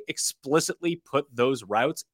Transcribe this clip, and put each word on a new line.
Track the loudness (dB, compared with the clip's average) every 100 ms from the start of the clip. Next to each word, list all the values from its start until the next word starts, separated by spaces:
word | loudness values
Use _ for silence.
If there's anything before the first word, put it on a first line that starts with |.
| 0
explicitly | -6 -6 -6 0 2 2 -2 -4 -4
put | -2 -4 -2
those | 0 0 0
routes | 0 0 0 -2 -10